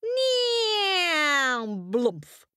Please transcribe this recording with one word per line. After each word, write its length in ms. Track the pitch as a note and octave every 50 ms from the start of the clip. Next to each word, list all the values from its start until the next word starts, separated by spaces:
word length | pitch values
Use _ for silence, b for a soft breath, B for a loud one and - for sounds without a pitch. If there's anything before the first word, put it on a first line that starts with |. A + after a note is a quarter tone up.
Meow, 1600 | - A4 B4 B4+ C5 C5 B4+ B4 B4 A#4+ A#4+ A#4 A4+ A4 G#4+ G#4 G4+ G4 F#4+ F#4 F4+ F4 E4 D#4 D4+ D4 C#4+ C#4 C4+ C4 B3+ A#3+ A3+
blumph 800 | G#3+ G#3+ G3 F3+ F3+ F#3+ A#3 B3 A#3+ F3+ E3 D3 - - - - _ _